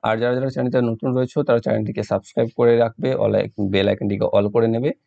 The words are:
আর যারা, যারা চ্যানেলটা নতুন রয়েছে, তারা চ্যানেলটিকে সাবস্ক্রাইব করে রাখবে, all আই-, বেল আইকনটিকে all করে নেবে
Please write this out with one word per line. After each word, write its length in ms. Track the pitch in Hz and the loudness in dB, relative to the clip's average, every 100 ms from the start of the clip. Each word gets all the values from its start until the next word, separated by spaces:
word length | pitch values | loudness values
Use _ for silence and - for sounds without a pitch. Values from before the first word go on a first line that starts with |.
| 110 | -2
আর 80 | 113 | 0
যারা, 120 | 120 127 | 0 -2
যারা 120 | 135 127 | -4 -4
চ্যানেলটা 240 | 123 127 120 | 0 0 0
নতুন 180 | 113 127 127 | -2 -2 -2
রয়েছে, 180 | 127 - 139 | -2 -2 0
তারা 120 | 117 131 | 0 2
চ্যানেলটিকে 380 | 110 107 107 107 | -2 -2 -6 -4
সাবস্ক্রাইব 380 | 98 - - 113 - | -4 -4 -2 -2 2
করে 140 | 120 117 | 4 4
রাখবে, 260 | 117 110 127 131 | 2 0 -2 0
all 100 | 110 104 | 0 0
আই-, 100 | 104 - 101 | -2 -4 -2
বেল 140 | 98 101 | 0 0
আইকনটিকে 340 | 104 101 101 - 101 | 0 -2 -2 0 2
all 120 | 101 110 | 2 2
করে 120 | 113 113 | 2 0
নেবে 140 | 139 - | -2 -6